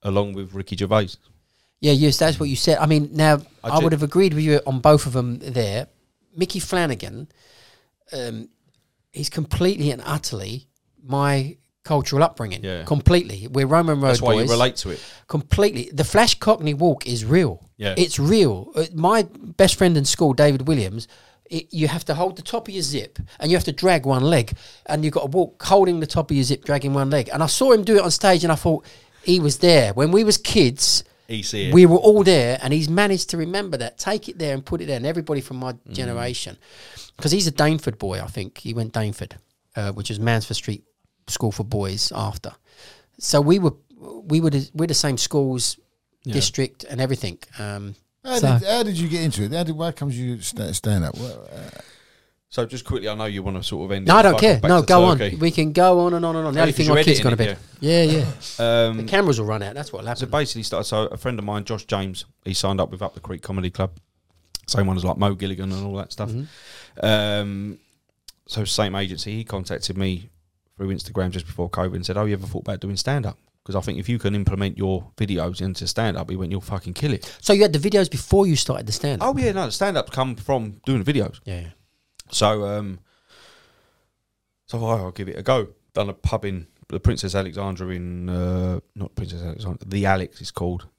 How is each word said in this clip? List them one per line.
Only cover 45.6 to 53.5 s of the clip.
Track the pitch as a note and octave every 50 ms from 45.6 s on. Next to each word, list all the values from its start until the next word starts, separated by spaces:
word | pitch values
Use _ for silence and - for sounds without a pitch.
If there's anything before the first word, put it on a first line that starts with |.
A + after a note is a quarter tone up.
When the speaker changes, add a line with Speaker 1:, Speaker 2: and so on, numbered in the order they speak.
| A#2 - - _ _ _ _ _ _ _ _ _ _
Speaker 1:
Yeah. | B2+ G#2
Speaker 2:
district | C#3+ C3 - - - C3+ B2+ - _ -
and | - C#3+ A#2+
everything. | C3 B2+ C3+ A#2+ - G2 F2 - - _ - -
Um, | G#2 G#2 G#2 G2+ G2+ G2+ G2 _ _ _ _ _ _
Speaker 3:
How | C4 B3+ B3
Speaker 2:
so | - C3+ C3 A#2+
Speaker 3:
did, | A#2 G3
how | A3 A#3+ -
did | G#3 G3 E3
you | E3+ E3
get | D#3 F3 D#3+
into | D#3+ B2 - A2
it? | G#2 C3
How | E3 F3
did, | D#3+ D#3+
why | D3+ E3 E3+ D#3+
comes | - C#3+ C#3+ B2+ A#2+
you | B2+ B2 B2 A2+ F#2
sta-, | - - - G#2+ E2+ F#2+
stand | - - G#2+ G#2 G2 E2
up? | D2+ -
Well, | - A#2 B2+ F2+ A#1 G1+ G1+
uh, | - - - - - - - - - _ _ _ _ _ _ _ _ _ _ _
Speaker 1:
So | - - A#2+
just | A2 C3 B2+ -
quickly, | - C#3 B2 F#2+ G#2+
I | G#2+
know | A2 A2
you | G#2+ G2+ G2 F#2
wanna | G2